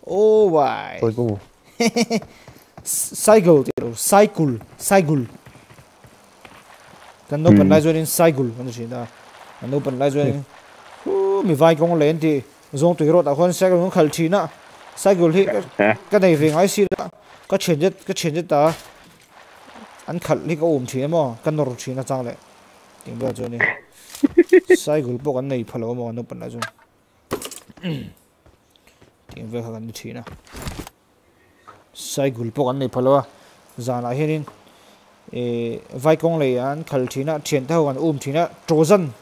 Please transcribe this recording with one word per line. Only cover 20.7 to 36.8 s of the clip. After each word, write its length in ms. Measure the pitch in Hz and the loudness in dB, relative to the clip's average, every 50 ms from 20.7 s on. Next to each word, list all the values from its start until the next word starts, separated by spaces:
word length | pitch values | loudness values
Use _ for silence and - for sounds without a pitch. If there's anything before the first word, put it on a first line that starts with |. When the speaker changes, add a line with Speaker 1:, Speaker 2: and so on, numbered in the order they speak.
| 160 139 123 | 0 0 -2
Speaker 1:
trì 220 | 120 - 131 131 143 | -4 -6 -4 -4 -2
mà, 100 | 165 170 151 131 117 113 - | 0 0 0 -2 -4 -6 -6
cần 120 | 165 156 | -4 -2
nổ 200 | 151 147 131 123 117 | -2 -2 -4 -4 -8
trì 160 | - - 127 | -10 -10 -8
nó 100 | 131 131 | -8 -6
chăng 220 | - 139 131 127 | -6 -6 -6 -6
lại. 100 | 117 - - - _ - _ _ _ _ - _ _ _ _ - | -8 -10 -14 -20 _ -20 _ _ _ _ -20 _ _ _ _ -18
Tiếng 140 | - 117 117 | -16 -12 -8
về 120 | 123 127 117 | -6 -6 -6
rồi 140 | 98 113 117 | -6 -8 -10
nè. 80 | 120 120 | -6 -4
<laughs> 220 | - - - - - _ _ - - - - - - 277 - - 339 - - 370 349 - | -4 -4 -4 -8 -14 _ _ -20 -20 -20 -14 -2 -2 0 2 2 2 6 6 4 6 6
Cycle 500 | 370 - - - 147 156 143 120 123 123 139 | 2 2 2 0 0 0 0 -2 -6 -6 -4
bộ 100 | 147 135 | -4 -4
cái 80 | 127 | -2
này 240 | 131 139 139 123 113 - | -2 -4 -4 -6 -6 -6
phải 140 | - 127 | -8 -8
là 60 | 113 113 | -6 -6
mà 240 | 120 123 120 117 | -6 -8 -8 -8
nó 80 | 113 120 | -8 -10
open 180 | 117 - 131 123 | -10 -12 -14 -14
lại 100 | 117 123 | -14 -14
rồi. 120 | 120 120 117 - _ _ _ _ _ _ _ _ _ _ _ _ - - - - - - _ _ - - | -12 -12 -14 -14 _ _ _ _ _ _ _ _ _ _ _ _ -10 -10 -10 -12 -16 -18 _ _ -20 -12
<clears throat> 220 | 180 185 160 135 117 - - _ _ _ _ _ _ _ _ _ _ _ _ _ _ _ _ _ - _ _ _ _ _ - | -8 -8 -8 -8 -10 -14 -18 _ _ _ _ _ _ _ _ _ _ _ _ _ _ _ _ _ -20 _ _ _ _ _ -20
Tiếng 160 | - 117 110 | -18 -16 -10
về 100 | 113 120 | -10 -10
khẩn 300 | 117 117 113 113 110 113 | -10 -10 -12 -12 -14 -14
trì 220 | 110 - - 113 120 | -16 -14 -16 -14 -14
nè. 80 | 123 117 - - - _ _ - - - - - - - - _ _ _ _ _ _ _ _ _ _ _ _ _ _ _ - - _ _ _ _ - - - - | -14 -16 -16 -20 -20 _ _ -18 -14 -14 -14 -12 -14 -16 -18 _ _ _ _ _ _ _ _ _ _ _ _ _ _ _ -20 -20 _ _ _ _ -18 -14 -10 -6
Cycle 280 | - 139 139 127 113 120 113 110 | -2 -2 -2 -2 -4 -8 -8 -4
bộ 160 | 143 147 123 | -2 -2 -2
cái 80 | 127 139 | -2 -4
này 100 | 139 123 - | -4 -4 -4
phải 100 | 131 127 | -2 2
là. 180 | 131 139 143 131 - - - - - _ _ _ _ - - | 2 2 2 2 -2 -14 -20 -20 -20 _ _ _ _ -16 -12
Giờ 240 | 120 123 123 123 | -6 -6 -6 -4
lại 140 | 120 120 123 | -4 -6 -4
hiện 280 | 135 156 151 156 156 147 - - - _ _ _ _ _ _ _ _ _ _ _ _ _ - | -4 -2 -4 -4 -4 -6 -10 -16 -20 _ _ _ _ _ _ _ _ _ _ _ _ _ -14
ê, 460 | - 127 123 120 120 117 117 117 117 117 - - - | -10 -8 -6 -4 -4 -4 -4 -6 -8 -10 -12 -14 -14
vai 220 | 131 123 156 160 | -2 2 2 2
con 240 | 156 160 165 165 160 | 4 2 -2 0 2
này 180 | 147 131 127 123 | 0 0 0 0
anh 260 | 123 135 143 156 | -2 -4 -6 -6